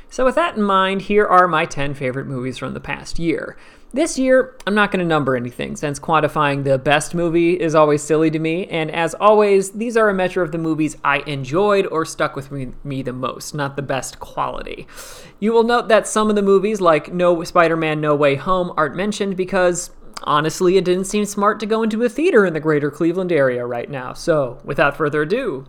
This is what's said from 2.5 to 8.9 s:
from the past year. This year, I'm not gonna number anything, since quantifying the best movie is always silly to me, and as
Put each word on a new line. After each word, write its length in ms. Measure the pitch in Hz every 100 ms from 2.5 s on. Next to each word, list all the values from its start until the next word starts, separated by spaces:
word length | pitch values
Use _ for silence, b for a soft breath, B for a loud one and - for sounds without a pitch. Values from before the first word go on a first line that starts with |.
| 127
from 160 | 131
the 80 | 135
past 380 | 135 139 - -
year. 400 | 165 - - - B B B
This 240 | 254 330 -
year, 400 | 262 262 254 - 185
I'm 60 | 208
not 160 | 202
gonna 120 | 190
number 300 | 170 156 135
anything, 400 | 127 120 - 71
since 240 | - 147 143
quantifying 640 | - 156 147 156 147 139
the 160 | 139 135
best 340 | 147 147 -
movie 420 | 170 170 170 170
is 200 | 180 160
always 300 | 156 151 147
silly 260 | - 156 160
to 80 | 156
me, 300 | 160 170 -
and 200 | 165
as 260 | 156